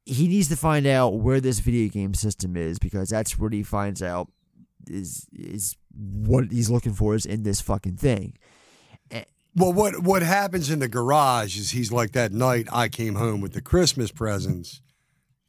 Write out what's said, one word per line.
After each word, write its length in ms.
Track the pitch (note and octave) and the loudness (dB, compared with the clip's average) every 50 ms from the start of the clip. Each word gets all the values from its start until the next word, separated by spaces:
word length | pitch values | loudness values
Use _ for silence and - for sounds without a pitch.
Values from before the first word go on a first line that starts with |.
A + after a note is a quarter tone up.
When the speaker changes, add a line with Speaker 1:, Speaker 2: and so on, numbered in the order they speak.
| - | -10
Speaker 1:
he 220 | - C3 B2 F3 | -4 0 2 2
needs 200 | E3+ F#3 G3+ F3 C#3 | 4 4 2 2 2
to 60 | E3 | 0
find 300 | - D3+ D#3+ D3+ D3 C#3 | 0 2 2 2 4 4
out 320 | C#3 C3+ C3 B2+ A#2 F#2+ A2+ | 4 4 4 4 2 2 2
where 200 | A2 B2+ C3 C3+ | 2 2 2 2
this 180 | B2+ C3 A#2+ G2+ | 2 0 0 0
video 300 | - A#2 A#2 A#2+ A2 G#2 | 0 2 2 2 0 0
game 240 | - G2+ G2 G2 F#2+ | 0 -2 -2 -2 -2
system 420 | - G#2+ G#2+ - - F#2 F2+ F2+ | -2 -2 -2 -4 -4 -6 -4 -4
is 220 | E2+ E2 D#2+ F2 G#2+ | -2 -4 -4 -2 -2
because 300 | - - - G2 F#2+ F2 | -2 -2 -2 -4 -4 -2
that's 280 | A2 A2 A2+ - - | -2 -2 -2 -2 -2
what 160 | - A2 G#2+ A2 | -2 -2 -2 -2
he 80 | G#2 G2+ | -4 -4
finds 380 | - - G2+ G2+ G2+ F#2+ F#2 | -2 -2 -2 -2 -4 -4 -6
out 280 | F#2+ F2 F2 F2+ F2+ - _ _ _ _ _ _ - _ _ _ - - | -6 -6 -4 -6 -8 -8 _ _ _ _ _ _ -20 _ _ _ -16 -10
is, 380 | - G2 F#2 - - - - _ - | -10 -8 -8 -8 -10 -14 -14 _ -16
is 440 | - E2 E2+ - G#2 - - - _ _ _ - | -16 -14 -12 -8 -6 -6 -6 -8 _ _ _ -16
what 580 | F2+ G#2 G2 G2 G#2+ A2 A2 B2+ C3 C3 F2 | -12 -10 -8 -6 -2 2 4 4 4 4 2
he's 180 | A2 A#2+ A2+ G#2 | 0 0 2 2
looking 240 | A#2+ A#2+ - B2 G2+ | 2 2 0 0 0
for 200 | - G#2+ G#2+ G#2+ | 0 2 2 2
is 120 | A2 - | 0 -2
in 180 | - G2+ A2 G#2+ | -4 -4 -4 -2
this 180 | G#2 G2 - | -2 -2 -2
fucking 360 | - - G2+ F#2+ - G2 F2+ | -2 -2 -4 -2 -2 -6 -4
thing. 400 | - - C3+ A#2 G2+ F#2+ - - _ _ _ _ _ _ _ _ _ _ _ - - _ - A#2+ | 0 2 2 2 2 -4 -8 -12 _ _ _ _ _ _ _ _ _ _ _ -20 -20 _ -14 -14
A- 120 | A2+ - _ _ _ _ _ - | -14 -14 _ _ _ _ _ 2
Speaker 2:
Well, 160 | F3 F#3 F3+ F3 | 2 4 4 4
what, 260 | G3+ G#3+ G3 - - | 4 2 2 0 0
what 200 | F3+ F#3+ G3 F#3 | 2 2 2 4
happens 480 | E3+ E3 F#3+ G3+ G3+ F#3+ F3 F3+ D3 C3+ | 4 2 2 2 2 0 -2 -2 0 0
in 100 | D#3+ D3+ | 0 0
the 80 | C3 A#2 | 0 0
garage 680 | G#2+ B2 A#2+ B2+ C#3+ D3+ C#3+ C3 B2 A#2 G#2+ G2 F2+ | 0 0 2 4 4 6 6 4 4 2 0 -2 -4
is 140 | G#2 G2+ E2 | -6 -6 -4
he's 200 | - B2 A#2+ G2 | -4 -2 -2 0
like, 200 | A#2 B2 A#2 - - | 0 0 0 0 0
"That 180 | B2+ A#2 G#2 F#2+ | 0 0 0 2
night 340 | A2+ B2+ B2+ B2 A#2 A2 - | 2 2 2 2 2 0 -2
I 160 | - A#2+ A#2 A#2 | 0 0 0 0
came 260 | - - A2+ A2 G2+ | -2 -4 -4 -2 -2
home 240 | G#2 A2+ A2+ G#2+ G2+ | 0 0 -2 -2 -2
with 120 | G2+ F#2 - | -4 -6 -8
the 80 | - | -8
Christmas 500 | - - - F3+ F3+ C#3+ - C3+ A2+ - | -4 2 2 4 4 4 2 0 -4 -4
presents, 680 | - - A2+ G#2+ G2+ F#2+ F#2 F#2+ F#2 F2 E2+ - - - _ _ _ _ _ _ _ _ _ _ _ _ _ | -4 -4 -4 -2 -2 -2 -2 -4 -4 -4 -6 -12 -16 -18 _ _ _ _ _ _ _ _ _ _ _ _ _